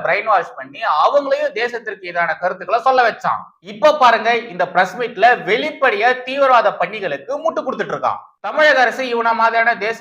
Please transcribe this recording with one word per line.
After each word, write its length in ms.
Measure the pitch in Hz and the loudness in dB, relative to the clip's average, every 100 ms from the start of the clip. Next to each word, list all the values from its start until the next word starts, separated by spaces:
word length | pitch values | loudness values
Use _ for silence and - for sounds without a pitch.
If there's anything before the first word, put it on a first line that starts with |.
பிரெயின் 280 | 151 190 208 | 0 -2 0
வாஷ் 220 | 190 170 - | 0 0 -12
பண்ணி, 240 | 135 202 220 151 | -18 -8 -2 0
அவங்களையும் 580 | 190 285 277 277 294 208 | 2 2 0 -2 -2 -4
தேசத்திற்கு 540 | 233 233 220 196 180 | -6 -6 -10 -12 -8
எதிரான 240 | 170 170 156 | -4 -2 -2
கருத்துக்களை 440 | 180 180 175 233 | -4 -6 -4 0
சொல்ல 200 | 262 254 226 | 2 2 2
வச்சான். 340 | - - 113 - _ 180 | 0 -4 -4 -8 _ -18
இப்ப 300 | 208 202 - | 0 2 6
பாருங்க, 320 | 247 226 220 233 233 | 4 4 2 -2 -2
இந்த 120 | 175 175 | -4 -2
பிரஸ் 280 | 175 190 233 | 0 0 -2
மீட்ல 300 | 233 - 233 226 165 | -8 2 4 4 0
வெளிப்படையா 680 | 233 302 302 269 202 240 254 | -2 -2 0 0 2 0 0
தீவிரவாத 540 | 254 277 269 247 208 185 | -4 0 4 4 4 0
பணிகளுக்கு 580 | 175 214 185 139 - 285 | -4 -4 -6 -6 -8 -6
முட்டு 220 | 320 214 | -4 -4
கொடுத்துட்டு 340 | 233 196 190 143 | -6 -6 -6 -4
இருக்கான். 260 | 123 101 - _ | -4 -4 -10 _
தமிழக 380 | 196 277 302 262 | -6 2 4 4
அரசு 220 | 240 220 254 | 2 0 -4
இவன 260 | 233 226 | -2 0
மாதிரியான 440 | 226 226 226 226 214 | 2 2 2 2 0
தேச 200 | 208 226 | -2 -4